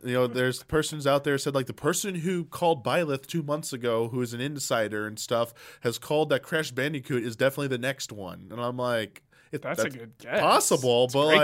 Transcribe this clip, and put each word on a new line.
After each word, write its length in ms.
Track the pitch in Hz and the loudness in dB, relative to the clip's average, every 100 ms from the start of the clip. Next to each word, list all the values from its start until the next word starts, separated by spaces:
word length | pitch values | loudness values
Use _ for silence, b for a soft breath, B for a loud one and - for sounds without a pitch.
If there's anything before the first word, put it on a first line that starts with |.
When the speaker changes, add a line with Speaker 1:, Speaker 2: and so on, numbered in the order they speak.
| 123 | -2
Speaker 1:
You 80 | |
know, 120 | 127 127 | 2 2
there's 380 | 123 127 123 | 2 0 0
persons 420 | - 156 151 156 139 | -2 0 0 -2 2
out 200 | 139 147 | 2 2
there 120 | 139 | 0
said, 160 | 151 | 0
like, 120 | 135 131 | -2 -2
the 80 | |
person 420 | 113 147 175 208 175 | -4 -2 0 -2 -4
who 300 | 165 180 160 | -2 -4 -4
called 360 | - 175 156 | 0 0 2
Byleth 460 | 120 156 160 135 - | 0 0 0 -4 -4
two 160 | 165 | -4
months 300 | 143 151 - | -2 -4 -4
ago, 340 | 131 120 113 117 | -4 0 2 0
who 140 | 123 | -2
is 120 | 120 | -4
an 60 | 117 | -4
insider 680 | 139 143 - 123 107 107 107 | -6 -4 -2 0 0 -2 -6
and 140 | 107 | -8
stuff, 340 | - 117 117 - B B | -2 0 -2 -6 B B
has 160 | 123 113 | -4 -4
called 320 | - 151 151 | -2 0 2
that 120 | 131 | 0
Crash 300 | - 160 147 | 0 -4 -2
Bandicoot 540 | 120 143 151 120 127 117 | -2 -2 -2 -2 -2 -2
is 100 | 110 | 0
definitely 320 | 131 143 139 | 0 0 -2
the 100 | 123 | -2
next 360 | 127 135 - | -2 -4 -8
one, 340 | 104 90 87 92 | -10 -12 -12 -12
and 120 | 113 | -8
I'm 160 | 120 123 | -6 -2
like, 440 | 123 117 104 - _ b b | 0 0 -2 -10 _ b b
it, 100 | 151 | -10
Speaker 2:
That's 200 | 131 165 | -6 -2
a 20 | |
Speaker 1:
that's 120 | 117 131 | -2 -4
Speaker 2:
good 160 | 117 - | -16 -16
guess. 200 | 120 135 | -4 0
Speaker 1:
possible, 640 | 170 254 - 165 123 120 | 4 4 4 2 4 4
Speaker 2:
It's 100 | 127 | 4
a 40 | 135 | 4
Speaker 1:
but, 100 | 151 | 6
Speaker 2:
great 100 | 156 | 6